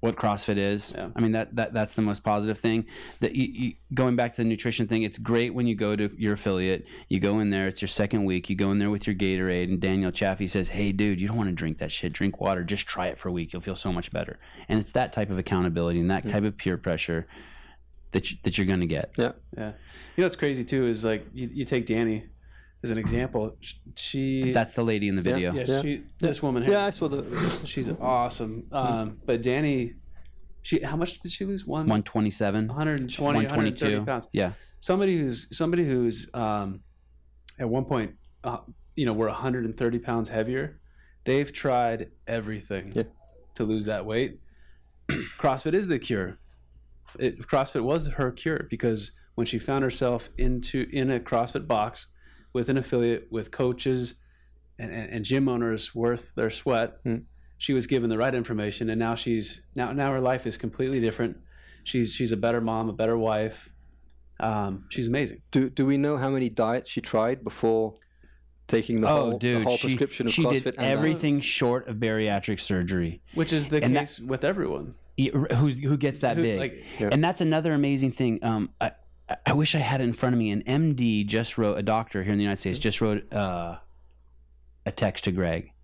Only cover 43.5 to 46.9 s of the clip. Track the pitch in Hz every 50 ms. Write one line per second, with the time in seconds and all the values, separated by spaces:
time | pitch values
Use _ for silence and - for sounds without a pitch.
43.5 | - - 120 107 110 110 104 104 107 104 92 104 110 113 131 - - - - -
44.5 | - - - - - - - - _ - - - - - - - - - - 151
45.5 | 131 131 - 156 156 190 208 185 165 127 - - 123 101 92 90 95 - - -
46.5 | - - - - - - - -